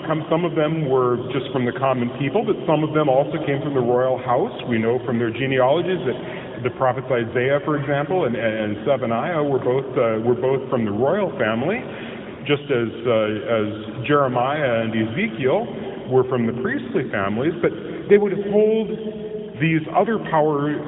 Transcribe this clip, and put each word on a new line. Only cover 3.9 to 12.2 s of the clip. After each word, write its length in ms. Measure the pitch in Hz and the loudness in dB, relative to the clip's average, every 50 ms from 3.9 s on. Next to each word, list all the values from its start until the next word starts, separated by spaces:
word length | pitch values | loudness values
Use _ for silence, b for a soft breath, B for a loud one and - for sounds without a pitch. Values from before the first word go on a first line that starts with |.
| 123 123 127 131 127 120 117 | 2 2 2 2 0 0 0
house. 320 | - 120 127 180 233 - - - 127 | 0 2 2 2 0 -4 -6 -4 -2
We 80 | 120 113 | 0 2
know 240 | 113 113 123 127 120 | 2 2 0 0 0
from 160 | - 123 117 | -2 0 0
their 160 | 120 113 113 | 0 0 0
genealogies 640 | 120 135 131 135 131 123 131 147 175 175 175 190 170 - 131 | -2 -2 0 2 4 4 4 4 2 2 0 -2 -2 -2 -2
that 100 | 113 - B B B B B B B - 120 | -4 -4 B B B B B B B -6 -6
the 80 | 123 - | -6 -2
prophets 320 | - 135 127 123 131 127 | 0 0 0 0 -2 -2
Isaiah, 560 | - 131 120 117 110 117 127 123 135 139 143 | -2 -2 0 0 0 0 0 2 2 0 0
for 160 | 143 160 151 143 | 0 0 -2 -2
example, 480 | 139 139 143 139 147 160 185 185 170 | -2 -2 -2 -2 0 0 0 0 0
and, 80 | 123 117 | 0 0
and 480 | 110 113 110 110 110 107 104 104 - | 0 0 -2 -2 -2 -2 -4 -4 -2
Zephaniah 640 | - 143 139 127 123 117 113 117 135 165 180 156 156 | 0 0 0 2 0 0 0 -2 -2 -2 0 0 0
were 160 | 143 135 127 | 0 0 0
both, 240 | - 123 123 135 135 135 131 | 0 0 0 0 -2 -2 0
uh, 320 | 143 123 113 110 110 110 | 2 2 2 2 2 2
were 80 | 117 123 | 2 2
both 320 | 117 123 131 135 131 - - 139 | 2 2 0 0 0 -2 -2 -2
from 160 | 120 113 104 | 0 0 0
the 20 | |
royal 380 | 101 104 123 139 175 208 202 170 - - | 0 0 2 2 2 0 0 -2 -2 -2
family, 400 | 120 107 110 113 131 160 214 240 - B B B B B B B | 0 0 0 0 0 -2 -2 -4 -6 B B B B B B B